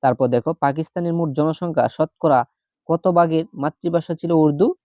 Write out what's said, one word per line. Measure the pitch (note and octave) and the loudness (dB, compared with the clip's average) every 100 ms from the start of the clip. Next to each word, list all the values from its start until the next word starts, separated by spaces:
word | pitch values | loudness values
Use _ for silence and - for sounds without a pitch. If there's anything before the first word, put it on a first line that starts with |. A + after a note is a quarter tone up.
তারপর | C3+ B2 B2+ | 0 0 0
দেখো, | A#2+ C3+ | 0 -2
পাকিস্তানের | E3 C#3+ C#3+ D#3+ - E3+ | -2 -2 -2 -6 -6 -4
মোট | E3+ E3 C3+ | -2 -2 -2
জনসংখ্যা | D3+ D#3 F3 C#3+ A#2+ | -2 -2 -4 -2 -2
শতকরা | - D#3+ _ E3 C3 A#2 _ _ _ - | -2 -6 _ 2 2 0 _ _ _ -4
কত | E3 F#3 | -2 0
ভাগের | F3 E3+ D#3+ E3 | 2 2 0 -4
মাতৃভাষা | - C#3+ - E3+ E3+ - E3 | -6 -8 -6 -4 -4 -4 -8
ছিল | E3+ | 0
উর্দু? | E3 D#3 D3 G#3+ F#4 | 2 2 2 0 -2